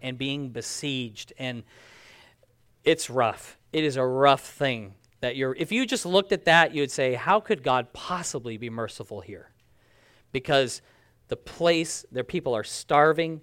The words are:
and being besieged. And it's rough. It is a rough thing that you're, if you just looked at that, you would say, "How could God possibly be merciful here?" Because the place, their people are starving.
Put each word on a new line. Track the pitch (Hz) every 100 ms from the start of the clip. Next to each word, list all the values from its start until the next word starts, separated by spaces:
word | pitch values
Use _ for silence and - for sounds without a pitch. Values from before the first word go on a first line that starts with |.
and | 131 127
being | 135 139 135
besieged. | 117 - - 147 131 117 104 - -
And | 131 120 - - - - - - - _ _ _ _ _
it's | 156 160 -
rough. | 127 113 - - - _
It | 156
is | 156 131
a |
rough | 127 131 139 135
thing | - - 143 117 101 98 _ _
that | 127 131
you're, | 131 131
if | 170
you | 226 262
just | 254
looked | 175 185 196
at | 180 -
that, | 165 160
you | 151
would | 139
say, | - 131
"How | 120 170 208
could | - 185
God | 131 127 120
possibly | - - 180 165 139 117 110
be | 120
merciful | 113 110 - 110 104
here?" | 90 95 - _ _ _ _ _ _ _ _
Because | 135 127 139 127 - - _ _ _ _
the | 120
place, | - - 170 165 165 - -
their | 127
people | 123 180 135
are | 113
starving. | - - - 147 151 156 160 160